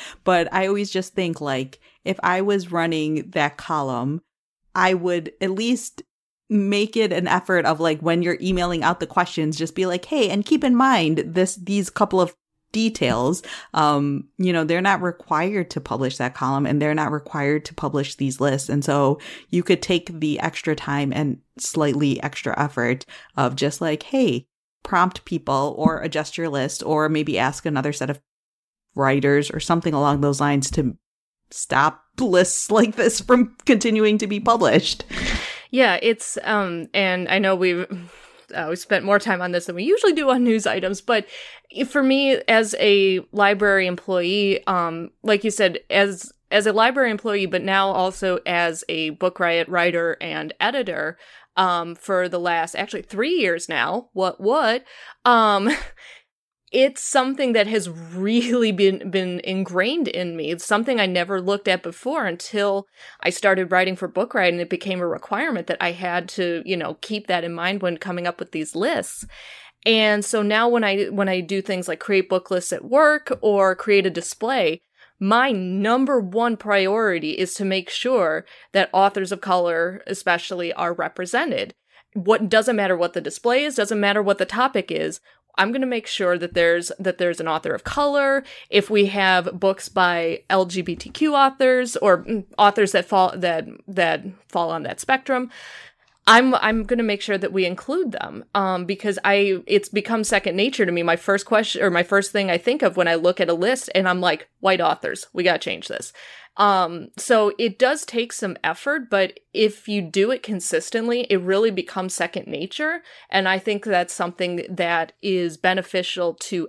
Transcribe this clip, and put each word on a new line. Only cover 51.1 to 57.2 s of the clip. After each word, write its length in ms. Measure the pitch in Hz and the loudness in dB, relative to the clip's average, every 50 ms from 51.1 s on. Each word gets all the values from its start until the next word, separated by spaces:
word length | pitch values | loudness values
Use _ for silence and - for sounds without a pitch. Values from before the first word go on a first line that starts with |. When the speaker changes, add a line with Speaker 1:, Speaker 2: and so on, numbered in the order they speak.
| 170 _ - - - - - _ - | -8 _ -18 -20 -20 -20 -20 _ -2
Speaker 2:
um, 380 | 190 190 180 175 170 170 170 170 | 0 2 2 2 0 -2 -6 -10
for 340 | - - - 196 180 180 180 | -12 -6 -2 0 0 0 0
the 120 | 180 175 | -2 -2
last, 340 | 175 175 170 165 165 170 - | -2 0 0 0 -2 -4 -4
actually, 280 | - 196 - - 175 - | -6 -6 -6 -8 -12 -12
three 320 | - - 196 240 311 359 | -10 -6 -4 -2 -2 0
years 340 | 349 233 185 170 170 - - | 0 0 0 0 -2 -4 -4
now, 400 | 165 135 117 147 180 247 247 _ - | -2 0 0 0 -2 -4 -6 _ -4
what, 280 | 185 185 185 - - | -2 -2 -2 -2 -2
what, 440 | 190 208 262 311 285 220 233 262 - - - - - - - _ - | -2 0 2 2 2 2 0 -2 -4 -10 -20 -20 -20 -20 -16 _ 2
um, 460 | 247 240 226 220 214 202 196 196 240 302 | 4 6 6 6 6 4 4 2 0 0
<laughs> 60 | - - - - - - - - - _ _ _ _ _ _ _ _ _ _ - | -2 -4 -12 -16 -18 -20 -20 -20 -20 _ _ _ _ _ _ _ _ _ _ 2
it's 300 | 254 262 277 269 - - | 4 4 4 2 -2 -8
something 500 | - - 277 | 0 0 2